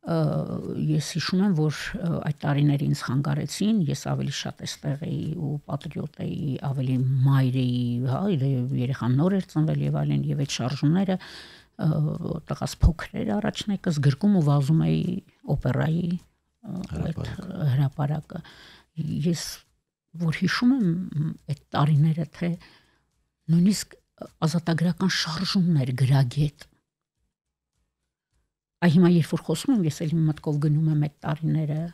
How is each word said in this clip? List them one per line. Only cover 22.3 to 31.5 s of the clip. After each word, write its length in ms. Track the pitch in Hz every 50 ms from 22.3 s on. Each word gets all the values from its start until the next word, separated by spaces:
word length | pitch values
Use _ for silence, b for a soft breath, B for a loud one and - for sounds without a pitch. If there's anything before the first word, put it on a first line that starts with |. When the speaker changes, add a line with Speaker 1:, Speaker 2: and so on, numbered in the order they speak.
| _ - 170 175 170 175 b b b b b b b b b b _ _ _ _ _ _ _ -
Speaker 1:
նույնիսկ 480 | 160 170 175 196 202 - - _ - _ _ _ _ _ - - _ _
ազատագրական 720 | - 160 156 170 - - 165 156 165 180 170 - 185 185
շարժումն 680 | - - - 170 156 170 190 - - 202 175 175 170 147
էր 140 | 131 131 131
գրագետ։ 720 | 120 135 120 139 135 135 120 - 139 156 147 - _ - _ _ _ _ _ _ _ _ _ _ _ _ _ _ _ _ _ _ _ _ _ _ _ _ _ _ _ _ _ _ _ _ _ _ _ _ _ _ _ _ _ _ _
Այ 80 | - 175
հիմա 200 | 143 185 185 170
երբ 220 | 175 170 151 -
որ 100 | - 160
խոսում 320 | - - 160 - - - 269
եմ, 100 | 226 180
ես 140 | 156 143 -
էլ 140 | 175 160
իմ 120 | 160 165 160
մտքով 360 | 156 151 151 - 160 147 147
գնում 280 | 143 160 151 151 160 156
եմ 140 | 156 151
այդ 140 | 147 147 _ _
տարիները 600 | - - 151 151 160 156